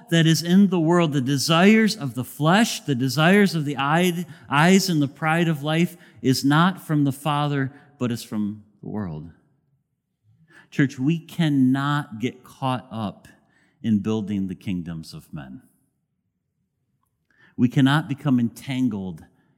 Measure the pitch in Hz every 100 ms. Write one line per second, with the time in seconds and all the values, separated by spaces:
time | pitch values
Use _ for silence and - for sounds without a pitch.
0 | - 165 160 160 170 185 202 180 160 175
1 | 165 143 127 139 127 165 196 220 220 -
2 | 139 143 - - 156 196 226 - - 123
3 | 135 120 165 202 196 170 143 135 139 165
4 | 180 175 147 - - 139 170 190 185 156
5 | 139 - 160 165 165 147 151 160 175 -
6 | - - 127 127 139 151 180 - - 151
7 | 139 131 156 147 147 143 135 - _ -
8 | 123 117 - 107 104 104 - _ 101 101
9 | 92 78 82 - _ _ _ _ _ _
10 | _ _ _ _ _ _ _ - 135 -
11 | 135 165 - - 160 139 127 135 143 147
12 | - 107 120 - - - 135 127 - 113
13 | 101 - - _ _ _ _ _ 113 104
14 | 104 110 98 101 95 90 - 90 85 82
15 | 78 78 - 76 67 65 _ _ _ _
16 | _ _ _ _ _ _ _ _ _ _
17 | _ _ _ _ _ - 120 143 135 151
18 | 151 139 147 123 117 - 139 127 127 104
19 | 92 80 - _ _